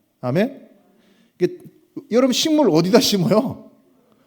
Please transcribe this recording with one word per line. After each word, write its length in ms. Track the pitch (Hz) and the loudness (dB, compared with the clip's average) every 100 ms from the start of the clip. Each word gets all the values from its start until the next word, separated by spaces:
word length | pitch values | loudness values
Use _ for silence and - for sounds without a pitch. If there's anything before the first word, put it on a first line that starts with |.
| _ _ | _ _
아멘. 440 | 127 143 233 - - _ _ _ _ _ _ - | -6 -2 -2 -6 -20 _ _ _ _ _ _ -4
이게, 160 | 180 - - _ _ - - | -4 -4 -20 _ _ -20 -4
여러분, 220 | 220 254 | 0 0
식물 380 | 240 320 302 269 | 0 0 2 2
어디다 320 | 156 175 220 | 2 4 2
심어요? 680 | - 202 165 208 214 - - _ _ _ _ _ | 2 0 0 0 -2 -6 -16 _ _ _ _ _